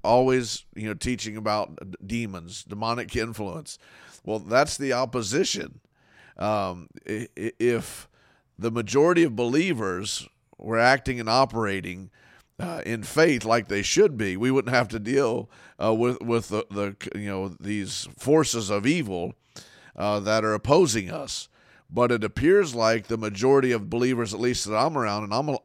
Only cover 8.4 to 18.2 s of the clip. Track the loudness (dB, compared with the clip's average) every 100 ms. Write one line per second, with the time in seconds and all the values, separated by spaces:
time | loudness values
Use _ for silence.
8.4 | _ -8 -4 -4 0 4 6 6 2 2
9.4 | 0 2 0 0 -2 -4 -4 -8 -10 _
10.4 | _ _ -4 4 6 4 0 -4 0 2
11.4 | 2 2 -2 -2 -4 -10 -14 _ _ -20
12.4 | _ -10 -8 -8 -6 -6 -2 4 4 4
13.4 | 0 0 0 -2 0 4 4 4 -2 0
14.4 | 2 2 2 0 0 -4 -2 0 0 -2
15.4 | -6 -18 -20 -4 0 2 0 -2 -2 -2
16.4 | 0 -6 -4 -6 -6 -6 -12 -8 -6 -6
17.4 | -6 -8 -6 -6 -4 -8 -10 -8